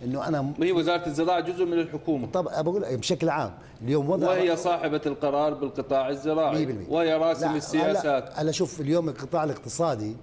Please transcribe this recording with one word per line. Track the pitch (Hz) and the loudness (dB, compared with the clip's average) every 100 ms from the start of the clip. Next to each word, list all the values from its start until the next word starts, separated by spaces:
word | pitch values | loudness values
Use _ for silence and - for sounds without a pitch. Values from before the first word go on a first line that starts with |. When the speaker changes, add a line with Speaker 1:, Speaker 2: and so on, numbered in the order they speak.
Speaker 1:
إنه | 120 135 147 | -6 -4 -2
أنا | 151 | -2
م- | 135 147 | -2 0
Speaker 2:
هي | 170 | 2
وزارة | 180 160 175 175 | 2 2 0 0
الزراعة | 147 165 175 | 0 2 2
جزء | 170 180 | 0 -2
من | 175 170 | 0 0
الحكومة. | 160 151 - 147 117 | -2 -4 -2 -2 0
Speaker 1:
طب | 185 160 151 | -2 -2 -2
بقول | 156 196 151 127 | -2 -2 -2 -2
بشكل | - 180 165 | -2 0 0
عام | 147 113 87 - - | 0 -2 -6 -18 -10
اليوم | 113 147 139 | -2 0 2
وضع | 185 180 | 2 2
Speaker 2:
وهي | 185 180 165 | 4 4 2
صاحبة | 175 170 160 151 151 | 2 0 0 0 -2
القرار | 139 147 143 151 | 0 0 2 2
بالقطاع | 135 139 135 131 135 131 | 0 -4 -4 0 0 2
الزراعي. | 139 151 156 151 156 | -2 0 2 2 2
Speaker 1:
مية | 139 | 0
بالمية. | 110 87 | -2 -2
Speaker 2:
وهي | 160 165 | 0 2
راسم | 160 165 160 | 4 2 2
Speaker 1:
لا، | 160 | 0
هلا، | 151 | 0
Speaker 2:
السياسات. | 147 156 156 147 151 135 - | 0 2 2 2 2 0 0
Speaker 1:
هلا | - 156 | -2 -2
شوف | 151 180 - | 0 -2 -2
اليوم | 143 170 160 | 0 2 0
القطاع | 127 135 170 | -4 -4 0
الاقتصادي | 156 131 117 131 165 120 107 117 | 0 -2 -6 -2 0 0 -4 -8